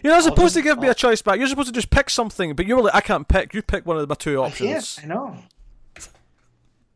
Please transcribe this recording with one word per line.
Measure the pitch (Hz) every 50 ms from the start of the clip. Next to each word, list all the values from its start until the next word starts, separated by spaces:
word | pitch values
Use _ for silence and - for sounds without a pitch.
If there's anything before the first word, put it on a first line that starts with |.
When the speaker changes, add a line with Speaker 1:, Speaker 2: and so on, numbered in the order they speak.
Speaker 1:
You're | - 294 320
not | 349
Speaker 2:
all |
Speaker 1:
supposed | 330 330 - 330 359 339 -
Speaker 2:
the | 339
Speaker 1:
to | 277
give | 302 294 240
me | 285 254
a | 240
choice, | - - 240 226 - -
Matt. | 208 190 208
You're | 262 262
supposed | 277 269 277 247
to | 233
just | 247 - -
pick | - 277 277 -
something, | - - 233 208 - - 185 160 147
but | 139 185
you | 196 240 262
were | 226
like, | 190 -
"I | 202
can't | - - 202 151 - -
pick. | 185 190 185 - -
You | 214
pick | - - - 185 -
one | 170 165 156
of | 147 139
my | 147
two | - - 160 143 135
Speaker 2:
I | 131 -
can't. | - - 196 220 302 311
Speaker 1:
options." | 220 - - - 147
Speaker 2:
I | 151
know. | 175 240 285 240 151 123 - _ _ _ - - - _ - - _ - - - _ _ _ _ _ _ _ _ _ _ _ _ _ _ _ _ _